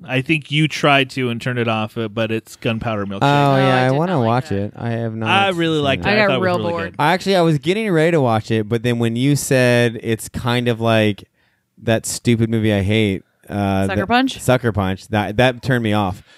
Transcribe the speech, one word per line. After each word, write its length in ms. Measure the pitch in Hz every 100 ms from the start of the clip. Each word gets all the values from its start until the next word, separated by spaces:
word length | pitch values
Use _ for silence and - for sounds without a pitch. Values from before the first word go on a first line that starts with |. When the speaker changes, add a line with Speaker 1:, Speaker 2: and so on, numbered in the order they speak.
Speaker 1:
I 180 | 135 127
think 280 | 131 160 -
you 180 | 147 156
tried 440 | - 151 139 135
to 180 | 135 123
and 100 | 117
turned 200 | 131 123
it 80 | 117
off, 280 | 110 107 117
uh, 120 | 110
but 240 | 110 110
it's 240 | 113 - -
Gunpowder 500 | 123 113 117 107 101
Milkshake. 140 | 98
Speaker 2:
Oh, 320 | 143 143 139
Speaker 3:
Oh, 40 | 135
Speaker 2:
yeah, 260 | 135 127
Speaker 3:
I 20 | 127
Speaker 2:
I 40 |
Speaker 3:
did 80 | 139
Speaker 2:
wanna 160 | 180
Speaker 3:
not 60 | 160
like 60 | 113
Speaker 2:
watch 220 | 123 -
Speaker 3:
that. 60 | 98
Speaker 2:
it. 140 | 101 -
I 140 | 117
have 260 | 117 113 110
not 140 | 110
Speaker 1:
I 200 | 190 196
really 280 | 170 165 156
Speaker 2:
seen 60 |
Speaker 1:
liked 220 | 139 131 196
Speaker 2:
it. 20 |
Speaker 1:
it. 20 |
Speaker 3:
I 20 | 214
got 120 | 202
Speaker 1:
thought 60 | 127
it 40 |
was 60 | -
Speaker 3:
real 100 | 175
Speaker 1:
really 140 | -
Speaker 3:
bored. 200 | - 165
Speaker 1:
good. 20 | -
Speaker 2:
I 160 | 151
actually, 220 | 185 190 190
I 60 |
was 180 | 165 147
getting 320 | 143 208 214
ready 200 | 160 165
to 100 | 165
watch 280 | 127 110 -
it, 180 | 110 104
but 140 | 117
then 160 | 120 117
when 180 | 117 117
you 200 | 139 139
said 640 | - 131 123 120 120 113
it's 260 | 107 110 -
kind 400 | - 123 123 120
of 140 | 110
like 440 | 113 110 107 98 - _ _ _ _ -
that 240 | 117 113 -
stupid 420 | - 120 117 113
movie 240 | 113 107
I 80 | 101
hate, 400 | 95 110 104 92 _ _ -
uh, 380 | 101 98 95 98
Speaker 3:
Sucker 140 | 139
Speaker 2:
that 60 | 185
Speaker 3:
Punch? 320 | 240 262 -
Speaker 2:
Sucker 320 | - 127 120
Punch. 360 | 104 95 95 -
That, 280 | 107 95 107
that 240 | 127 123
turned 220 | - 120
me 100 | 110
off. 300 | 104 95 92 -